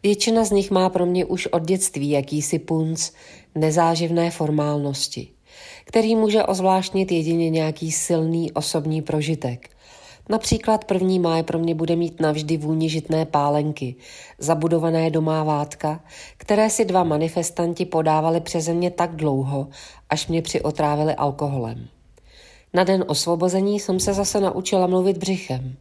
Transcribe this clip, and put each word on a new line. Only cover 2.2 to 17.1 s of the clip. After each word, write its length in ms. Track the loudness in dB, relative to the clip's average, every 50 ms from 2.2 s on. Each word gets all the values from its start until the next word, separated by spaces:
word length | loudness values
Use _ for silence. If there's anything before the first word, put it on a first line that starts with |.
| 0 0 -4 -4 -2 -2 -2 -4
punc 540 | -2 -2 -2 0 0 -2 -2 -4 -6 -8 -8 -16 -20 -20 -20 -20 -20 _ _
nezáživné 760 | 0 0 2 4 4 4 4 2 0 0 0 2 2 0 0
formálnosti, 1000 | 0 -2 -2 0 2 2 0 0 0 -2 -2 -4 -4 -4 -6 -6 -6 -12 -12 -14 _ _ _ _ -20 -20 -20 -20 -20 -20 _
který 320 | 0 0 2 2 4 2
může 280 | 2 2 4 4 2 2
ozvláštnit 680 | 2 0 2 2 4 4 2 0 0 0 -2 0 2
jedině 380 | 0 0 0 0 0 2 2 2
nějaký 420 | 2 0 0 -2 -2 -4 -6 -4
silný 600 | -4 -4 -2 0 0 2 2 0 0 0 -2 -2
osobní 500 | -4 -4 -4 -2 -2 -2 -2 -2 -2 -2
prožitek. 680 | -2 -2 -2 -2 0 -2 -4 -2 -4 -6 -6 -8 -12 -20 -20 _ _ -20 -20 -20 -20 -20 -20 -20 -6 -4
Například 560 | -4 -2 0 0 -2 0 2 2 2 2 2
první 340 | -2 0 0 2 2 2 2
máj 240 | 2 2 2 0
pro 160 | 0 0 -2 -2
mě 160 | 0 0 0
bude 220 | -2 0 0 0
mít 240 | 0 0 -4 -2 0
navždy 360 | 0 0 0 0 -2 -2 -2
vůni 320 | -2 0 -2 0 0 0 0
žitné 380 | -2 -4 -2 0 0 0 0
pálenky, 680 | 0 0 0 2 2 2 2 0 -2 -4 -6 -8 -10 -10 -12 -20 -20 -20 -20 -20 -20 -16 -8
zabudované 720 | 0 0 0 2 2 2 2 2 2 2 2 2 0 2
do 100 | 0 0
mávátka, 840 | 0 0 0 0 0 0 0 0 -2 -4 -6 -6 -4 -4 -4 -6 -12 -20 -20 -20 -20 -20 -20
které 340 | _ -2 0 2 4 4 2
si 140 | 2 0 0
dva 200 | 2 4 2 2
manifestanti 800 | 2